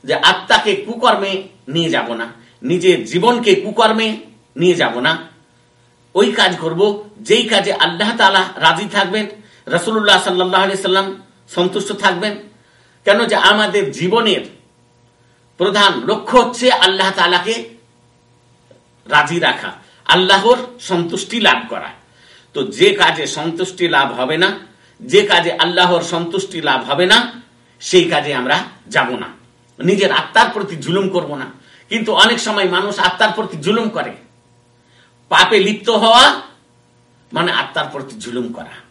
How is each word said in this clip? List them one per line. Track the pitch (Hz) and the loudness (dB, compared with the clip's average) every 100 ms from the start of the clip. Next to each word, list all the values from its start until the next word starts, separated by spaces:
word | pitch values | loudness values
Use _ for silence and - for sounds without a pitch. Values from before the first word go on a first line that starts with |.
যে | - - | -4 2
আত্মাকে | 160 185 - 220 208 190 | 2 2 2 2 2 -2
কুকর্মে | - 233 247 208 196 190 - _ - | -4 0 0 0 -2 -6 -10 _ -6
নিয়ে | 156 160 | -4 -2
যাব | 135 113 | -2 -4
না, | 113 117 - - _ | -8 -10 -14 -20 _
নিজের | 127 175 185 160 110 | -4 0 2 0 -2
জীবনকে | 175 220 240 214 180 | 0 0 2 2 0
কুকর্মে | 214 233 220 220 220 214 - _ _ 135 | 0 0 0 2 -2 -4 -14 _ _ 0
নিয়ে | 175 | 0
যাব | 160 123 117 | 2 0 0
না। | 143 165 - _ _ _ _ _ _ _ _ 180 | -2 -4 -10 _ _ _ _ _ _ _ _ 0
ওই | 240 | 0
কাজ | 233 190 170 | 2 0 0
করব | 160 165 208 202 - - | -6 0 0 0 -12 -18
যেই | - 233 | 0 0
কাজে | 226 208 196 | 2 0 0
আল্লাহ | - 165 170 208 - | -2 -2 0 -4 2
তাআলা | 196 196 185 - | 2 2 -2 0
রাজি | 160 165 208 | 0 0 -2
থাকবেন, | 208 185 214 202 - - _ - | -2 -2 -2 -6 -10 -20 _ -4
রাসূলুল্লাহ | 165 196 220 202 185 | -2 0 0 4 2
সাল্লাল্লাহু | 196 180 180 185 | 2 0 2 2
আলাইহি | 196 190 | 2 0
সাল্লাম | 185 190 196 190 - _ _ | 0 0 -2 -8 -18 _ _
সন্তুষ্ট | - 180 196 196 | -2 -2 -2 -6
থাকবেন। | 202 202 175 208 208 - _ _ _ _ _ 196 | -2 -2 0 -4 -6 -16 _ _ _ _ _ 2
কেন? | 220 214 | 2 2
যে | 208 | 2
আমাদের | 190 208 208 202 175 | 4 4 2 0 -2
জীবনের | 123 175 226 220 156 - - _ _ _ _ _ _ _ _ _ _ | -4 0 2 2 -2 -4 -20 _ _ _ _ _ _ _ _ _ _
প্রধান | 190 202 202 185 - | 0 2 2 0 -2
লক্ষ্য | 208 - 254 | -4 4 4
হচ্ছে | 233 - 247 | 4 0 2
আল্লাহ | 196 185 190 190 190 | 2 0 0 -2 0
তাআলাকে | 175 196 196 226 - - _ _ _ _ _ _ _ _ _ _ _ _ - | 0 0 -2 -6 -8 -20 _ _ _ _ _ _ _ _ _ _ _ _ 0
রাজি | 147 147 170 | 0 2 0
রাখা, | 147 - 92 - - _ - | -2 -2 -8 -14 -20 _ 2
আল্লাহর | 170 185 196 214 254 247 - | 2 4 4 4 2 0 -14
সন্তুষ্টি | - 175 170 185 - 226 | -4 -2 -2 -6 -6 0
লাভ | 190 123 - | 0 0 -4
করা। | 98 71 - _ _ _ - _ | -12 -12 -18 _ _ _ -20 _
তো | 143 | -8
যে | 131 110 196 | -6 2 2
কাজে | 202 165 160 143 | 4 0 0 -6
সন্তুষ্টি | 151 165 165 180 - 170 | -6 -6 -4 -8 -4 0
লাভ | 147 131 | 2 0
হবে | 117 127 160 | -2 -4 0
না, | 190 214 - _ _ _ | 0 -2 -14 _ _ _
যে | 120 202 202 | 2 2 4
কাজে | 175 165 | 0 0
আল্লাহর | - 170 180 180 170 | -2 0 2 2 2
সন্তুষ্টি | - 170 170 190 - 165 | -2 -6 -4 -6 -6 -6
লাভ | 147 123 117 | -2 -4 -2
হবে | 143 185 | -2 2
না, | 240 - - - _ _ _ | 2 0 -12 -20 _ _ _
সেই | - 180 165 | 2 2 4
কাজে | 151 143 | 0 -2
আমরা | 135 123 160 - - - | -4 -2 -2 -2 -16 -4
যাব | 127 123 | -2 -2
না। | 120 - - _ _ _ - | -4 -10 -16 _ _ _ -4
নিজের | 175 196 190 | 0 2 2
আত্মার | - - 226 - | 0 0 2 2
প্রতি | 214 185 160 | 0 -8 -8
জুলুম | 139 185 190 | -2 -2 0
করব | 175 147 143 | -2 -4 -10
না। | 131 - _ - _ | -10 -14 _ -20 _
কিন্তু | 220 214 | -4 -2
অনেক | 180 214 233 | 2 2 2
সময় | 214 202 185 | -2 -2 0
মানুষ | 180 202 202 | 0 -2 -2
আত্মার | 180 - 220 | -2 0 -2
প্রতি | - 196 160 | -2 -8 -6
জুলুম | 151 226 214 | -2 -2 -2
করে। | 165 127 101 _ _ _ _ _ _ _ _ _ _ _ | -6 -10 -12 _ _ _ _ _ _ _ _ _ _ _
পাপে | 185 - 208 | 2 4 4
লিপ্ত | 196 214 - | 2 -2 0
হওয়া | 220 226 226 277 - - _ _ _ _ _ _ _ _ | 2 6 6 6 2 -10 _ _ _ _ _ _ _ _
মানে | 156 170 | -4 -2
আত্মার | 123 127 160 143 | -2 -4 -6 -6
প্রতি | 139 131 110 | -10 -12 -14
জুলুম | 113 120 117 | -10 -8 -8
করা। | 117 113 - - | -10 -16 -20 -20